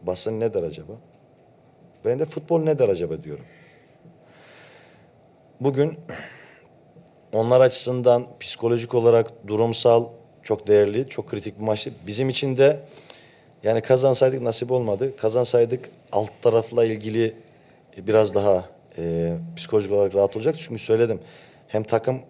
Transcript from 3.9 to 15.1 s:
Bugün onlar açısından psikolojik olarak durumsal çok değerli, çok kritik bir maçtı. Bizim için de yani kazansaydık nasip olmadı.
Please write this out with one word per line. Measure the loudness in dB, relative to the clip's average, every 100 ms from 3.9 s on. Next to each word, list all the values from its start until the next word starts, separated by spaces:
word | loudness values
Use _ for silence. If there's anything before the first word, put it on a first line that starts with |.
| _ -20 _ _ -20 -20 -20 -20 -20 -20 _ _ _ _ _ _ _
Bugün | -2 0 0 -2 -16 -16 -16 -20 -20 -20 _ _ _ -20 _ _ _
onlar | -2 2 4
açısından | 4 2 -2 0 4 2 0 -14
psikolojik | -14 -4 0 0 0
olarak | 2 4 4 2 -6 -6
durumsal | -2 0 2 4 4 2 -10 -20 _
çok | -6 -6 4
değerli, | 4 4 0 -6
çok | -8 -8
kritik | -10 -10 -8
bir | -4
maçtı. | -4 -4 -12 -10
Bizim | -4 -2
için | -2 -4 4
de | 4 4 -8 -20 -20 -20 -20 _ _ _
yani | -2 -2
kazansaydık | 2 2 4 2 2 0
nasip | -4 -4 -2
olmadı. | -2 -2 -2 -4